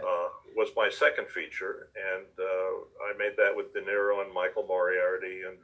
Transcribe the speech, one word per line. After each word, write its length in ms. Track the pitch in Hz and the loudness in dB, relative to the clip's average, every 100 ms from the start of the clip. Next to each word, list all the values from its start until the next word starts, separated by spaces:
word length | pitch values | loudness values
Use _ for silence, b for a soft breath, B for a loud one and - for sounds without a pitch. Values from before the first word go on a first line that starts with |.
uh, 260 | - 104 - - - | 2 0 0 -6 -6
was 140 | 107 107 - | 0 0 2
my 120 | 104 | 0
second 380 | - 147 147 104 | 4 4 4 -4
feature. 600 | 92 80 - 95 - - - | -6 -8 -6 -8 -8 -10 -8
And, 300 | 95 95 98 - | -4 -4 -6 -4
uh, 340 | 95 92 92 92 - - 101 | -2 0 0 -2 -8 -8 -6
I 80 | 101 | -2
made 180 | 104 101 | -2 4
that 160 | 101 101 | 4 4
with 160 | 101 | -2
De 80 | 104 | -4
Niro 420 | 98 101 101 101 | 0 2 4 2
and 80 | 95 | 0
Michael 320 | 92 92 110 101 | -2 0 0 0
Moriarty 760 | 92 90 92 90 92 92 92 | 2 2 4 2 0 -4 -8
and 160 | 92 92 | -10 -12